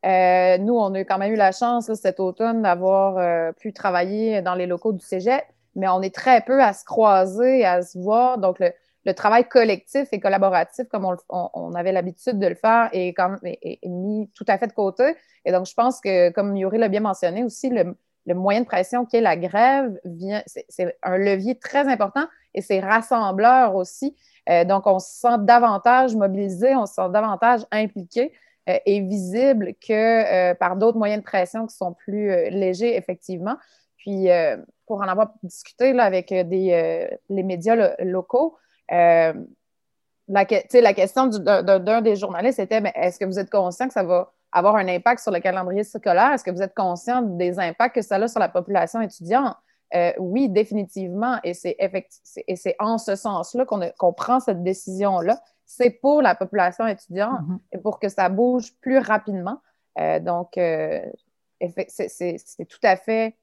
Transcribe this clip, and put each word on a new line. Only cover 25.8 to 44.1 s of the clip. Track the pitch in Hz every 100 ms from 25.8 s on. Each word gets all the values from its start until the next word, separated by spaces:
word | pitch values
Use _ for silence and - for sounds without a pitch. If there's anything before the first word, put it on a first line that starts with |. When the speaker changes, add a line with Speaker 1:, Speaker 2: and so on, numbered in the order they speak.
| 233 247 262 220
Speaker 1:
mobilisé, | 196 190 196 180 240
on | 269 202
se |
sent | - 185
davantage | 196 185 185 233 240 226
impliqué, | 214 214 208 175 - 277 _ _ _ -
euh, | 185 196
et | 202
visible | 190 202 180 208 269 240 202
que, | - - 214 220 226 208 185 180
euh, |
par | 175 180
d'autres | 185 220 226
moyens | 208 208
de |
pression | 196 196 180 226 226
qui | -
sont | 180
plus, | 175 - 202 208
euh, | 180 165
légers, | 190 190 185 233 226
effectivement. | - 180 - 180 190 277 _ _ _ _
Puis, | - 196 190
euh, | 175 160 107 76 _ _
pour | 202
en | 196
avoir | 185 214 _
discuté | 180 - - _ 254
là, | 247
avec, | 214 185 180
euh, | 190
des, | 175 185 190
euh, | 170 165 165 - - _
les | 196
médias | 190 180 180 233
lo-, | 196 -
locaux, | 185 185 180 240 320 - _ _ -
euh, | 175 170 165 165 156 - _ _ _ _ _ _ _ -
la | 196
que-, | 196 208
tu | -
sais, | 247
la | 226
question | 196 196 - 262
du, | 214
d'un, | 180 202
d'un, | 180 190
d'un | 185 226
des | 220
journalistes | 202 190 175 220 254
était, « | 190 220
Mais | 202
est-ce | - 180 175
que |
vous | 196 190
êtes | 190
conscient | 208 180 175 262
que |
ça | 247
va | 175